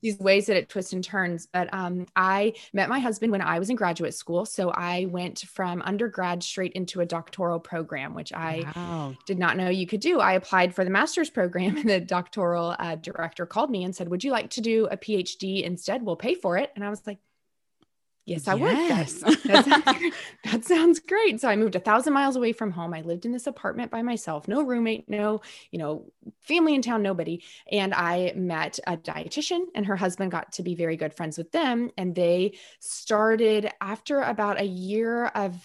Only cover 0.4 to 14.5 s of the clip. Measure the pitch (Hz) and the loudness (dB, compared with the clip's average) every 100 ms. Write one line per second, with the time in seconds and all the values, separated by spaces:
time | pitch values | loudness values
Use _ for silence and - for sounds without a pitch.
0.4 | 202 190 - 202 180 185 185 202 180 170 | 6 2 2 -6 -4 -6 -4 -2 -2 -4
1.4 | - 180 180 190 185 180 180 - 190 196 | -4 -4 -2 -4 -4 -6 -2 2 2 4
2.4 | 208 220 - 294 - 262 247 208 226 202 | 2 -2 -6 -2 0 0 -2 0 0 0
3.4 | 165 170 196 247 190 170 160 - - 175 | 0 -2 0 0 0 0 -4 -6 -4 -2
4.4 | 208 - 180 - 175 180 185 180 180 - | -2 -2 -2 -2 -4 -2 -2 -4 -6 -8
5.4 | 180 - 185 175 - 202 233 - 180 175 | -14 -6 -4 -4 -4 -2 -2 -2 -4 -4
6.4 | - - 180 185 180 185 175 165 160 - | -6 -6 -6 -4 -8 -4 -4 -4 -8 -4
7.4 | 175 170 170 170 156 151 139 - 160 - | -2 -2 -4 -8 -6 -8 -8 -10 -10 -8
8.4 | 165 160 165 165 175 170 143 131 - 185 | -6 -6 -6 -8 -6 -6 -6 -10 -8 -2
9.4 | 175 175 185 185 180 214 294 349 196 190 | 0 0 0 0 -2 -2 0 4 4 2
10.4 | 190 185 180 180 185 190 302 - 302 - | 2 2 2 2 0 2 2 0 -2 0
11.4 | 180 175 190 302 226 190 175 180 175 - | 0 0 0 0 2 2 2 -2 -2 -2
12.4 | 175 170 170 - 170 160 160 160 165 - | 0 0 -2 -4 -6 -6 -8 -4 -4 -4
13.4 | 170 311 294 214 180 190 170 180 269 247 | -4 0 0 0 -2 -4 -4 -2 0 0
14.4 | - | -2